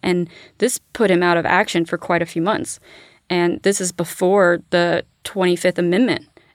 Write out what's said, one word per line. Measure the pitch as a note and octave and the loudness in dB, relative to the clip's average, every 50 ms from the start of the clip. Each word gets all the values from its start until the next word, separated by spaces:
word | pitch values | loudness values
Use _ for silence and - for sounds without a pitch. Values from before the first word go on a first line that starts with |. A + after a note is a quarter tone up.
| - | -2
And | F3+ F3+ F3+ E3+ E3 - - - - _ - | 0 0 0 -2 -4 -8 -20 -20 -16 _ -2
this | G#3 B3 - - _ _ | -2 -2 -2 -4 _ _
put | - - A3+ F#3+ | -2 0 2 2
him | F3+ F3 F3 | 4 2 2
out | F3 E3+ | 2 2
of | E3+ - | 2 2
action | - F3+ F#3 G#3+ - - E3+ E3 | 2 2 2 0 0 -2 -2 -2
for | - F3 E3 | -2 -6 -8
quite | - - F3 E3 | -4 -2 -2 -2
a | E3+ | -2
few | - - E3 | -4 -4 -4
months. | E3 G3 G#3+ - - - - - _ - - - - - _ _ _ - | -2 -2 -2 -4 -6 -10 -12 -18 _ -20 -20 -20 -20 -20 _ _ _ -4
And | F3+ F3 F3 F3 - - - | -2 0 0 0 -2 0 0
this | G3 G3 - | 0 0 0
is | F#3 F3+ | -4 -6
before | - - E3+ - - - F#3+ F3+ G3 G#3 F#3 F3 F3 E3+ - - | -6 -6 -8 -6 -4 -2 0 2 4 4 4 4 2 0 -2 -2
the | - F3 F3 E3+ F3 - - _ _ _ - | 0 0 2 2 0 -2 -4 _ _ _ -14
twenty-fifth | - - G3 F#3 F3+ F3 F3+ - F#3 F3 - | -8 -4 0 0 0 0 2 0 -2 0 0
Amendment | F3 F3 F#3 G#3+ C4 A#3+ D3+ - - _ _ - _ _ | 0 0 2 2 2 0 0 -4 -6 _ _ -20 _ _